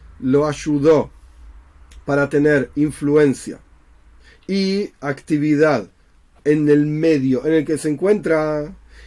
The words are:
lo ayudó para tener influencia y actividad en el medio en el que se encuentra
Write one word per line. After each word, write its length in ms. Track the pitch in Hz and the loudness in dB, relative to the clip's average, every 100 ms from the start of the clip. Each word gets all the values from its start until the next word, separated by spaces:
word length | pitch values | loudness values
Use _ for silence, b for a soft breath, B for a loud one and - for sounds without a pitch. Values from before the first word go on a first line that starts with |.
| b - | b -8
lo 260 | 135 139 151 | 0 0 0
ayudó 640 | 135 156 147 143 151 110 - - - - - - - - - | -4 -4 0 2 2 0 -10 -20 -20 -20 -20 -20 -20 -20 -14
para 240 | - 143 139 | -4 -2 0
tener 420 | 147 151 147 123 | 0 2 2 0
influencia 840 | - 151 - 143 147 147 123 - 82 - _ _ _ _ - b b - | -2 -4 -2 0 4 4 0 -8 -16 -20 _ _ _ _ -20 b b -6
y 420 | 196 190 196 208 - | -4 -2 -4 -6 -8
actividad 880 | 143 139 - 151 151 143 156 131 95 _ _ _ _ _ | -10 -8 -4 -2 0 2 2 2 -4 _ _ _ _ _
en 240 | - 151 147 | -2 0 4
el 180 | 147 151 | 2 2
medio 600 | 151 165 151 135 127 143 | 0 0 0 0 -2 0
en 80 | |
el 100 | 160 | 0
que 140 | 147 151 | 0 -4
se 100 | 156 | -4
encuentra 880 | 147 190 208 156 160 156 151 151 - b b | -2 0 0 0 -2 -2 -4 -8 -14 b b